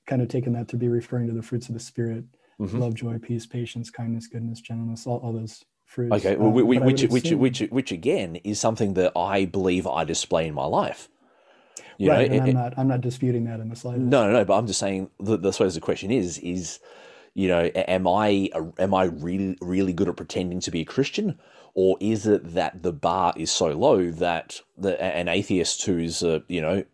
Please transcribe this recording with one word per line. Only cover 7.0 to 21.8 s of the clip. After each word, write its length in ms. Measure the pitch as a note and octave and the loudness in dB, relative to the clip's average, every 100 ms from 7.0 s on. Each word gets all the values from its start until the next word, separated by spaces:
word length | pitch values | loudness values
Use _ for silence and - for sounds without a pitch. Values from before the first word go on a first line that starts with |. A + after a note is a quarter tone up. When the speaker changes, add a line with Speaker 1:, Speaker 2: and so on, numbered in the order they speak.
| B2 | 4
Speaker 2:
which, 140 | B2 D#3+ | 4 4
Speaker 1:
assume 140 | E3 | 4
Speaker 2:
which, 200 | B2+ B2+ G#2 | 4 2 -2
which 220 | B2+ C3 | -2 -2
again 460 | F2 A#2 F3 F#2 E2+ | -2 0 0 -2 -6
is 220 | G2+ G#2 | -4 0
something 360 | A#2 A2+ G#2 F#2 | 0 2 0 2
that 200 | F2+ E2+ | 2 2
I 300 | F#2 G2 F#2+ | 0 0 0
believe 400 | G2+ F#2 F2+ F#2 | 0 2 2 0
I 180 | C#2 D#2+ | -2 -2
display 420 | D#2+ - E2+ E2 | -4 0 0 0
in 80 | D2 | -2
my 100 | C#2+ | -2
life. 420 | D3 F#3+ - - _ _ _ _ _ _ - - - | 0 -2 -6 -16 _ _ _ _ _ _ -20 -16 0
You 100 | F#2+ | 4
Speaker 1:
Right, 180 | - B2+ | 4 4
Speaker 2:
know, 40 | C3 | 4
Speaker 1:
and 0 | |
Speaker 2:
it, 60 | |
Speaker 1:
I'm 80 | C3 | 4
Speaker 2:
it 40 | |
Speaker 1:
not, 200 | B2+ B2 C3 | 2 0 0
I'm 100 | C3 | 0
not 140 | B2 | 0
disputing 420 | B2 - B2+ A#2+ A#2 | -2 -2 -2 0 -2
that 140 | A2+ | -6
in 100 | A2+ | -10
the 60 | A2+ | -10
slightest. 300 | B2 B2 B2+ | -6 -2 4
Speaker 2:
No, 200 | C3+ G2+ | 4 6
no, 80 | |
no, 100 | A#2 | 4
but 140 | G2 G2 | 4 2
I'm 80 | A#2 | 2
just 140 | F#2+ | -2
saying 320 | G2+ F#2+ F#2+ - | -2 -2 -6 -6
that, 240 | G2+ G#2 | -2 0
that's 160 | F#2+ - | 0 2
why 80 | G2 | 0
the 120 | E2 | 0
question 300 | - F2 F#2+ | -4 -4 0
is, 300 | B2 F2+ D#2 | 0 0 -6
is, 400 | F2 F#2 E2 - - - - - - - | -6 -6 -6 -12 -20 -20 -20 -20 -12 -2
you 120 | F#2+ | 2
know, 220 | F2 E2+ F#2 | 4 2 0
a-, 140 | - | 0
am 160 | F#2 F2+ | 2 2
I 420 | G2 G#2+ G2 G2 E2 | 2 4 2 0 -4
a, 260 | E2 - | -6 -2
am 140 | F#2+ F#2+ | 0 2
I 80 | |
really, 520 | F#2 D#2 E2 F#2+ F#2+ F2+ | 2 -2 -6 -2 -2 -4
really 320 | F2+ F#2 F#2+ | -2 0 0
good 160 | E2+ F2+ | 0 -2
at 80 | - | -2
pretending 420 | D#2+ G#2+ F2+ F2+ | -6 -4 -4 -4
to 100 | - | -4
be 100 | E2+ | -6
a 40 | D#2+ | -4
Christian, 520 | - C3+ - G#3 - _ - - | -2 -2 0 -4 -4 _ -20 -8
or 200 | - | 2